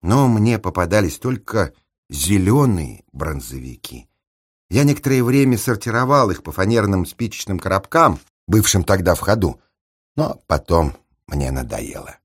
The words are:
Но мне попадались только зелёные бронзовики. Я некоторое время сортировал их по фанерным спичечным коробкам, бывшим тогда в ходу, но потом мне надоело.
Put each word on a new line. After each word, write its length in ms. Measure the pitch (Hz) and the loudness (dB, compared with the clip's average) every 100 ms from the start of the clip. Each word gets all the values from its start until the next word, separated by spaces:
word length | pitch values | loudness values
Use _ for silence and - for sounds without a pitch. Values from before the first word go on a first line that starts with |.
Но 260 | 82 123 135 | 2 2 4
мне 300 | 110 107 113 | 4 2 0
попадались 600 | 95 87 87 104 95 - | -2 -2 0 2 0 -4
только 540 | 123 127 - 110 92 _ _ _ _ | -6 -6 -4 -2 -2 _ _ _ _
зелёные 960 | 73 76 101 95 131 139 92 71 50 _ | -8 0 2 4 4 2 0 -4 -14 _
бронзовики. 960 | 65 76 71 60 65 64 60 - 62 - _ _ _ _ _ _ | -8 -8 -8 -12 -14 -14 -18 -18 -20 -20 _ _ _ _ _ _
Я 140 | 98 | 2
некоторое 400 | 143 139 135 135 | 2 2 0 0
время 340 | 120 135 131 117 | 2 4 4 2
сортировал 720 | - 107 - 113 127 143 117 | 0 -4 -2 -2 2 2 2
их 120 | 90 | -2
по 100 | - | -8
фанерным 520 | 78 98 117 104 95 | -2 0 2 2 0
спичечным 540 | 87 - 117 - - 92 | -2 -6 -8 -8 -8 -6
коробкам, 600 | 92 92 - 165 156 76 _ _ - | -2 -2 0 2 2 0 _ _ 0
бывшим 380 | 107 101 101 | 2 4 0
тогда 300 | - 98 90 | 2 2 2
в 60 | 87 | 0
ходу, 400 | - 113 90 - _ _ _ _ _ - | 0 0 0 -4 _ _ _ _ _ -6
но 240 | 156 - _ | -6 -6 _
потом 500 | 76 - 85 76 - _ _ - | -4 2 0 0 -4 _ _ -10
мне 240 | 71 67 | -6 -4
надоело. 680 | 65 62 53 - - - - | -6 -6 -10 -10 -14 -16 -20